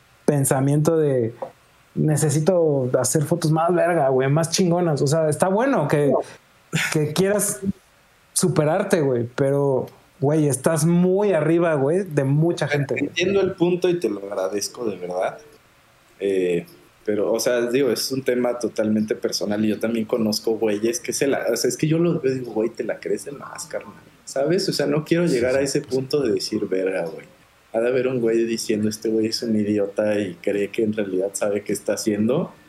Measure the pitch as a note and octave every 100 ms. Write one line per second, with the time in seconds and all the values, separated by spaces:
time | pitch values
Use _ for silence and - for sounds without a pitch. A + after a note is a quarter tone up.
0 | _ _ - C#3+ C3 C#3 C3+ D3+ D#3 E3
1 | D3 B2+ A2+ A#2+ - - _ _ _ -
2 | D3+ C#3+ D#3 D3 D#3 F3+ D#3+ C#3 B2 C3
3 | A#2+ D#3 C#3 E3+ D#3 D#3 E3+ E3+ E3+ E3+
4 | C3+ C3 C#3 D3+ D#3+ - F3+ F3 E3+ C#3
5 | C#3+ D#3+ D#3 D3+ F#3 G3+ C#4 A3 C#3+ D#3
6 | C#3+ - - - _ _ - D#3+ - D#3+
7 | D3+ D3+ F#3+ G3+ G3 - G3 - _ _
8 | _ _ _ - F3+ D#3 D3+ F#3 G3 F3
9 | C#3 A#2+ A#2+ - C#3 C#3+ C#3 C3 - -
10 | _ - C#3 D#3 D3 B2 E3+ D#3+ E3 E3+
11 | F3+ F#3+ G#3 D#3+ D3+ E3+ E3+ D3+ C3+ F3+
12 | F#3 D3 C3+ C#3+ E3+ E3+ C#3 C#3+ C3+ B2
13 | C#3+ - F#3 G3 F#3 - F3 F3+ F#3 F3
14 | G#2+ G2+ G2 G2 F#2+ G2+ - - A2+ F#2
15 | F2+ F2+ A2+ - - - _ _ _ _
16 | _ - G2 F#2+ F2+ E2+ E2+ - - _
17 | - G#2 G2 A2 B2+ B2 A#2+ C3 C3 G#2+
18 | - C3 C3 B2 B2 A#2+ G#2+ - G#2+ G#2+
19 | G#2+ A#2+ A2 - G2+ G#2+ G#2+ G2+ A2+ A2+
20 | G#2+ A#2+ G#2+ G#2 A#2 A2 A2 G#2 A#2 A#2
21 | - - C#3 - - A#2 B2+ A#2+ D#3 E3
22 | E3+ C3+ C3+ C3 A#2+ G#2+ A2+ - A2 F#2
23 | - - C#3+ C#3+ - - - - - -
24 | - - - C3+ D3+ F#3+ G3 - C#3+ D3
25 | D3+ E3 F3 B2+ B2+ C3+ C#3 D3 - C3
26 | C3 D3 B2 F#2+ - G#2+ G2+ F#2 F#2+ F#2
27 | E2+ - - - _ _ _ A2+ A#2 B2+
28 | B2+ C3 A2+ A#2 A2+ A2+ - G#2+ G#2+ G#2+
29 | A2+ A2 A2 - A#2+ G#2+ G#2 G#2 G2+ -
30 | G#2+ G#2 F#2+ F2 - G2+ G2 - A2 G#2+
31 | F#2+ F#2 G2 - G#2+ G2+ - G2+ - G2+
32 | A2 G#2 A2 D3+ G#3+ -